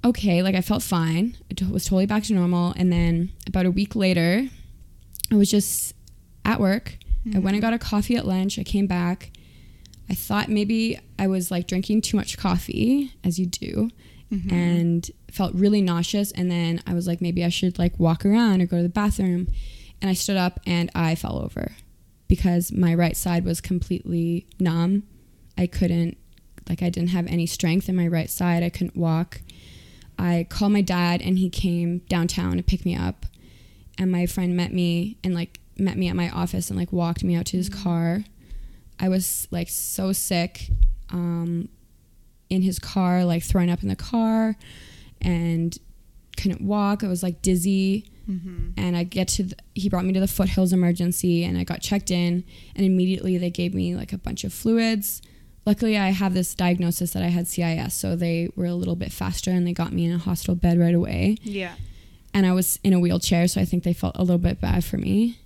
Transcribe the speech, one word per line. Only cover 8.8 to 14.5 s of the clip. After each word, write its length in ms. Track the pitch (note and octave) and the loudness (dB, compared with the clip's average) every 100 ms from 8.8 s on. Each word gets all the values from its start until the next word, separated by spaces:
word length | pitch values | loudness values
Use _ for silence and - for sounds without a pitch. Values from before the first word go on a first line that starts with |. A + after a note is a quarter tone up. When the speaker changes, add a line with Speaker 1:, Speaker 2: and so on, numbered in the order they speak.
| G3+ | 0
Speaker 1:
back. 440 | F3+ F3 F#3 - - - - - - - - - | 0 -2 -4 -8 -20 -20 -20 -20 -20 -20 -20 -6
I 40 | |
thought 340 | F#3 - G#3 - | -6 -2 -2 0
maybe 480 | G#3 G#3 A3+ A3+ - - - | 0 2 0 0 -4 -10 -2
I 80 | F#3+ | 0
was, 240 | F#3+ F3+ | 0 -2
like, 160 | F3 F3 | -4 -2
drinking 340 | F3+ F#3+ G#3+ | -4 0 0
too 140 | - G#3 | 2 -2
much 220 | - - | -2 -4
coffee, 760 | - F3+ - - A3 C#4 C4+ - | -2 -2 -2 0 2 2 0 -4
as 140 | F3+ E3+ | -4 -2
you 80 | F3+ | -4
do, 420 | - - - A3+ - - - - | -4 -6 -2 -4 -4 -20 -20 -8
Speaker 2:
Mm-hmm. 220 | G3 F3+ | -6 0